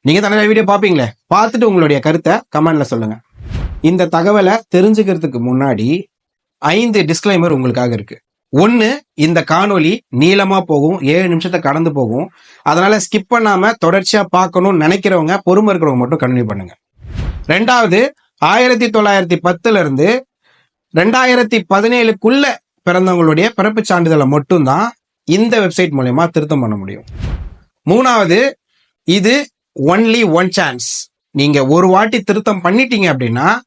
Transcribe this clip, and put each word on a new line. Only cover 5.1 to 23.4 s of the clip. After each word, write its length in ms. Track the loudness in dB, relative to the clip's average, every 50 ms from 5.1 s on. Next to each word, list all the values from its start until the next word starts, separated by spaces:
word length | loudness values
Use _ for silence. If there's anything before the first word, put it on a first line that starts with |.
| -2 -4 -4 -6 -4 -4
முன்னாடி 640 | -4 -2 -2 -2 0 0 -2 -2 -2 -2 -2 -4 -4 _ _ _ _ _ _ _ _ _ _ _
ஐந்து 440 | -2 0 0 2 0 0 0 0 0
டிஸ்க்ளைமர் 480 | 0 -2 -2 0 0 0 2 2 0
உங்களுக்காக 420 | 0 0 0 -2 -2 -2 -2 -2 -4
இருக்கு. 300 | -4 -8 -10 -16 -20 _ _ _ _ _ _ 0
ஒண்ணு, 420 | 2 2 4 4 2 2 0 -2 -4 _ _ _
இந்த 300 | -2 -2 0 0 0 0 0
காணொளி 480 | 0 0 0 0 0 0 0 0 -2 -2 _ _
நீளமா 500 | -2 0 2 2 2 2 0 0 0 -2
போகும், 400 | 0 0 -2 0 0 0 -2 -2 -2
ஏழு 340 | 0 0 0 0 0 -2
நிமிஷத்தை 240 | -2 -2 -4 -4 -2
கடந்து 320 | -2 -2 0 0 -2 -2 0
போகும். 380 | -2 -4 -2 -2 -4 -6 -8 _ _ _ _ -20 -8 _
அதனால 360 | -2 0 2 2 2 0 0
ஸ்கிப் 360 | -2 -2 -4 -4 -2 _ -2
பண்ணாம 380 | 0 2 2 0 2 0 0 -2 0 0
தொடர்ச்சியா 380 | 0 0 0 0 0 0 -2 -2 0
பார்க்கணும்னு 580 | 0 0 0 0 0 0 0 2 0 2 2
நினைக்கிறவங்க, 520 | 0 0 0 0 0 0 0 0 0 -2 -2 0
பொறுமை 320 | 0 2 2 2 2 0
இருக்கிறவங்க 220 | 0 0 0 0
மட்டும் 220 | 0 -2 -2 -2 -2
கண்டினியூ 280 | -2 -2 -2 -2 -2
பண்ணுங்க. 320 | -4 -6 -8 -10 -14 -18 _ _ _ _ _ -18 -14 -10 -8 -8 -8 -8 -10 -4
ரெண்டாவது, 600 | -2 -2 0 2 2 2 2 2 2 2 2 2 0 -2 _ _ _ _
ஆயிரத்தி 540 | _ -2 0 2 2 2 2 2 0 0 0
தொள்ளாயிரத்தி 480 | 0 0 2 2 2 2 0 0 -2 -2 0
பத்துல 360 | -2 -2 0 _ 0 0 2
இருந்து 480 | 0 0 0 0 0 0 0 -2 -4 _ _ _ _ _ _ _ _ _ _ _ _ _ _
ரெண்டாயிரத்தி 680 | 0 0 2 2 2 2 2 2 2 0 0 0 -4 -2 _ 0
பதினேழுக்குள்ள 800 | 0 2 2 0 2 2 0 0 0 0 0 2 2 0 -2 -4 -6 _ _ _ _ _ -2
பிறந்தவங்களுடைய 580 | 0 0 2 2 2 2 2 2 2 2